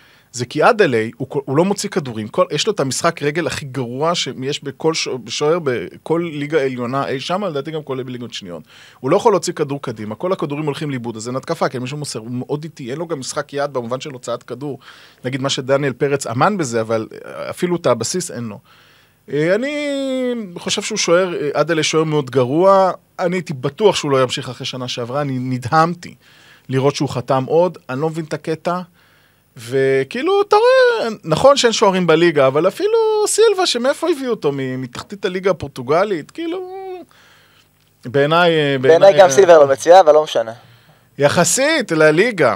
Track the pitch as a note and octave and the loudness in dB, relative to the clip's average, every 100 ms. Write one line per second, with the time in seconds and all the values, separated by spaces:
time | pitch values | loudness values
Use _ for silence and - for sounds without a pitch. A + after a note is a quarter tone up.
0 | _ _ _ A#2+ B2 D3 F3 A3+ F3 A#2 | _ _ _ -10 -6 2 2 4 2 2
1 | A2+ - C3+ D3 - C#3 F#3 G#3 G3+ F#3+ | -2 -6 -8 -6 -2 0 0 -2 -4 -6
2 | C3 A2 G#2+ - F3+ D3+ - G#2 C3+ - | -6 -6 -6 -2 -2 -2 -2 -2 -4 -2
3 | E3+ E3 D3 D3+ D#3+ - C#3+ B2+ A#2 B2+ | -2 -2 -4 -4 -4 -6 -8 -8 -6 -4
4 | D#3+ F3 C#3 - C3+ C#3+ C#3+ - D#3+ D#3+ | -2 -2 -6 -6 -6 -8 -10 -4 -2 -2
5 | - B2+ A2 - D3+ F3 C#3+ A#2 F2+ - | -4 -8 -8 -4 0 0 -2 -4 -6 -12
6 | - E3 E3+ D3 C#3+ D#3 C3+ B2 A#2+ C#3 | -4 -4 -2 -6 -2 0 0 -2 -4 -4
7 | C3+ C3 C3 F#3 G3+ C#3 C#3+ D#3+ D3 C3 | -4 -6 -4 -4 -4 -6 -6 -8 -8 -8
8 | C3 B2 A#2 - F#2+ E2 - - - _ | -8 -12 -12 -14 -14 -14 -16 -20 -20 _
9 | B2+ F#3+ A3+ F#3 - E3+ C#3+ C#3 - A2 | 0 2 4 2 0 -4 -4 -4 -8 -10
10 | G#2 A2 F3+ F#3+ D#3 C#3+ D3+ C3+ D3+ C3 | -10 -6 -4 -4 -4 -4 -6 -6 -6 -6
11 | A#2 A2 A2+ C3 - - F3 B2+ B2+ D3 | -8 -10 -8 -8 -6 -4 -4 -4 -8 -8
12 | C#3+ A#2+ A2+ B2 B2+ D3 D#3+ - A#2+ C#3+ | -10 -10 -8 -8 -6 -6 -8 -12 -10 -8
13 | F3 D3+ B2+ D#3 C#3+ C#3 C#3+ C3+ A#2 C3 | -8 -8 -8 -8 -8 -6 -4 -4 -6 -8
14 | D#3 B2+ - A#2+ - B2 D3 B2+ - - | -8 -12 -8 -10 -10 -12 -10 -12 -16 -20
15 | - _ B2+ C3 C3+ - B2+ C#3 D3 C#3+ | -20 _ -8 -4 -4 -4 0 0 0 -2
16 | C#3+ C#3+ - A#2 F3 G#3 C#3 A#2 A2 A2+ | -2 -2 -2 0 2 2 -2 -2 -2 -2
17 | A2 - A#1 C2 - - F3+ E3+ D3 A#2 | -4 -12 -14 -10 -10 -4 -2 0 2 2
18 | A2 F#3 - A#2+ A#2 G2+ - _ _ _ | 0 -6 -6 -10 -10 -12 -18 _ _ _
19 | _ _ - C#3+ D#3+ G#3 C4+ D4 D4 C#4 | _ _ -6 -2 0 0 0 -4 -4 -4
20 | C4+ C4 B3 A#3+ G3 E3+ F#3+ G#3 - G#3+ | -4 -4 -4 -4 -8 -10 -6 -6 -4 -4
21 | - E3+ F#3 E3+ D3 C#3 D3+ D#3+ D3+ D#3+ | 2 2 2 -2 -2 0 0 0 0 0
22 | D#3 D3+ B2+ C3 B2 D3+ F#3+ G3 F#3 - | 0 -2 0 0 0 4 4 6 4 0
23 | _ - F3 F#3 - C3+ C#3+ - D3 D3 | _ -6 -4 -2 -6 -6 -6 2 2 2
24 | D3 C3+ B2+ - C3 A#2 C3 C3 B2 - | 0 2 0 -2 -10 -12 -12 -10 -10 -8
25 | A#2 C3+ C#3+ B2+ B2+ B2 B2 D#3+ E3 F3 | -6 -6 -4 -4 -4 -6 0 2 2 0
26 | - - _ _ _ _ - C3 C#3 C#3+ | -12 -20 _ _ _ _ -6 0 0 0
27 | C#3 B2 A2+ C3 B2+ D#3 F3+ E3+ - B2+ | -2 -4 -2 -2 0 2 0 -2 -10 -6
28 | D#3+ D#3+ D#3 D3+ - D#3+ F3 F3 F3 _ | -4 -6 -8 -8 -8 -6 -4 -6 -8 _
29 | _ _ _ _ _ - A2+ C3+ C3+ C3+ | _ _ _ _ _ -20 -6 0 2 0
30 | C3+ A#3+ D#4+ G4+ G4+ G#4 A#4+ C5 B4 A4+ | -2 -4 0 0 2 4 6 6 4 2
31 | A#3 - D#3+ D3+ - C#4 A3+ G#3+ G3+ F#3 | -4 -6 -4 4 4 6 2 2 2 4
32 | F3 D#3 F3 D3 C3+ C#3 F3+ - G4+ A4+ | 4 4 4 4 2 2 0 0 0 2
33 | A4 G#4+ G#4 - A4+ F#4+ F4+ A#3+ B3+ D4 | 2 0 0 2 2 2 -2 0 -2 -2
34 | E4 C#4+ C4 A3 D3+ C#3 C3 C3 B2+ - | -2 -2 -4 -2 -2 -2 -4 -6 -8 -12
35 | - G3+ G3 F#3 F#3+ E3+ C#3 - B2 D#3+ | -16 -8 -6 -2 -2 -2 -4 -8 -2 0
36 | G#3+ F3 - - E4+ F#4 F#4 F#4+ F#4+ F#4 | 0 -2 -8 -10 -8 -6 -8 -12 -14 -14
37 | - _ _ _ _ _ _ _ _ _ | -18 _ _ _ _ _ _ _ _ _
38 | B2+ C#3 D3 E3 F3 D#3+ C#3+ C3+ C3 E3 | -2 0 4 4 4 4 2 2 4 8
39 | G3 G3 F3+ C3+ F3+ E3 C#3+ C3+ D#3 F#3 | 8 8 6 8 8 8 8 4 8 8
40 | D#3+ D3+ D#3 C3 A2+ A#2 - _ _ _ | 8 6 4 -2 -4 -8 -18 _ _ _
41 | _ - C#3 F3+ E3+ - C#4+ D#4+ A3 D#3+ | _ -2 2 2 2 2 2 0 0 4
42 | D#3 D#3 A#3 G3 B2+ | 4 6 2 2 2